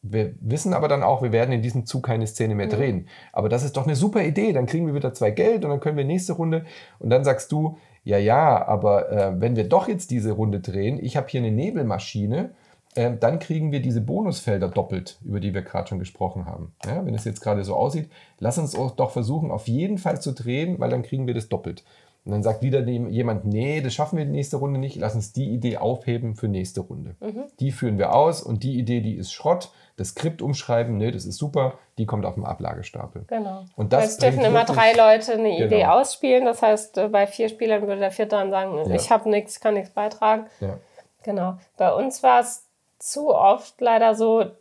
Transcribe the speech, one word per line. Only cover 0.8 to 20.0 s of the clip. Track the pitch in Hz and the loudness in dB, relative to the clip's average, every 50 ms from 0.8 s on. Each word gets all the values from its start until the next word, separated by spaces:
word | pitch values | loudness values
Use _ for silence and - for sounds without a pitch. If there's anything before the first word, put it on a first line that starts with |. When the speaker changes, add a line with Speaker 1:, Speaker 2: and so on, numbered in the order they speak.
| 151 | 2
Speaker 1:
dann | 143 143 139 | 2 2 2
auch, | 92 101 131 127 | 4 2 2 2
wir | 127 120 | 0 0
werden | 107 113 120 131 | 2 2 2 2
in | 131 117 | 0 0
diesem | 113 120 110 127 110 | -2 -2 -2 -4 -4
Zug | - - 131 - | -2 -6 -4 -2
keine | - 117 110 107 | -2 -2 -2 -2
Szene | 107 - - 117 107 104 | -4 -2 -2 -2 0 0
mehr | 104 98 | -2 -2
Speaker 2:
Mhm. | 107 | -2
Speaker 1:
drehen. | 107 104 139 131 104 87 - - - - - - | 0 0 0 0 0 -2 -6 -8 -18 -20 -20 -8
Aber | - - - - | -4 -2 0 0
das | 120 123 139 | 0 0 -2
ist | 139 - 139 | -2 -4 -2
doch | 131 | -2
eine | 156 151 | 0 2
super | 127 170 214 208 214 | 2 2 2 2 2
Idee, | 165 156 147 196 214 226 | 0 2 0 2 2 2
dann | 170 135 123 | 2 0 0
kriegen | 117 - 165 170 | 0 -2 -2 -2
wir | 156 143 | 0 -2
wieder | 143 - 127 123 | -2 -4 -4 -2
zwei | - 117 104 | 0 0 0
Geld | 104 - - 214 233 208 170 | 2 4 2 4 4 2 0
und | 147 | -2
dann | 143 139 | -2 0
können | - 151 151 | -2 -2 0
wir | 147 135 | 0 0
nächste | 139 170 185 180 - 196 | 0 0 -2 -2 -2 -2
Runde." | 175 165 165 160 165 160 - - - - - - _ | -2 0 0 0 -2 -4 -8 -18 -20 -20 -20 -18 _
Und | - 113 | 0 4
dann | 120 131 139 | 4 4 4
sagst | 139 127 135 - - | 4 0 0 -2 -4
du, | 151 151 156 156 156 - _ _ _ _ _ | -2 -2 -2 -2 -4 -10 _ _ _ _ _
"Ja, | - 101 98 | 0 2 4
ja, | 101 107 120 139 160 151 123 - - | 4 4 4 6 6 6 4 4 2
aber, | - 107 98 101 104 101 98 - - | 0 0 2 4 4 4 4 2 2
äh, | 104 104 98 98 95 90 | 0 0 0 0 0 0
wenn | 107 120 123 | 0 0 2
wir | 113 104 | 0 2
doch | 92 - 185 190 - | 4 4 2 2 2
jetzt | 214 175 - - | -4 -6 -4 -4
diese | - 120 104 110 | -4 -2 -2 -2
Runde | 104 104 110 107 101 98 | 0 0 0 0 -2 -2
drehen, | 90 - 92 98 98 113 143 - | -4 -4 -4 -2 -2 -2 -2 -4
ich | - 127 - | -6 -4 -4
hab | 151 - - | -4 -4 -4
hier | - 131 | -4 -2
eine | 120 113 | -2 0
Nebelmaschine, | 107 117 151 214 254 175 135 110 90 92 - - - 107 101 104 120 160 220 - - _ _ _ _ _ _ _ _ | 0 0 -2 -2 -2 -2 -2 -2 -2 -4 -6 -6 -4 -4 -2 0 -2 -2 -4 -6 -10 _ _ _ _ _ _ _ _
äh, | - 117 123 120 110 | -2 -2 0 0 2
dann | 120 - 165 165 | 2 2 2 0
kriegen | - - 160 160 156 151 | -4 -4 -4 -2 -2 -2
wir | 143 139 | -2 -2
diese | 127 131 113 117 | -2 0 0 -2
Bonusfelder | 107 123 160 190 220 190 - - - 120 104 98 95 90 | -2 -2 -2 -2 -2 -2 -4 -4 -2 -2 0 0 0 -2
doppelt, | - 101 92 - 98 92 90 - - _ - | -2 -2 -2 -2 -6 -8 -8 -10 -18 _ -10
über | - 101 101 | -6 -6 -4
die | 90 101 92 | -4 -4 -4
wir | 98 | -4
gerade | 92 - - 98 101 - | -8 -6 -6 -8 -6 -6
schon | 101 90 | -8 -8
gesprochen | 92 92 _ - 95 90 - 92 87 | -8 -10 _ -6 -6 -6 -4 -8 -10
haben. | 80 82 85 82 80 _ _ - | -10 -10 -12 -14 -16 _ _ -8
Ja, | 98 127 180 208 | -6 -6 -4 -4
wenn | 143 113 | -4 -6
es | 107 110 | -4 -4
jetzt | 113 95 - | -6 -8 -6
gerade | - 107 104 101 95 | -4 -2 -2 -2 -2
so | 98 95 | -4 -2
aussieht, | - 123 139 143 160 151 - _ - - _ _ _ | -2 -2 -2 -2 -4 -8 -8 _ -20 -20 _ _ _
lass | - 113 - 170 | -4 -2 -2 -2
uns | 156 139 - | -4 -4 -4
auch | - 127 127 | -4 -4 -4
doch | - - - - | -2 -2 -4 -2
versuchen, | - 135 117 110 143 160 165 - | -2 -4 -2 -2 -2 -2 -2 -4
auf | 85 - - 113 | -4 -6 -4 -2
jeden | 117 139 170 196 214 | -2 -2 -2 -2 -4
Fall | 180 | -4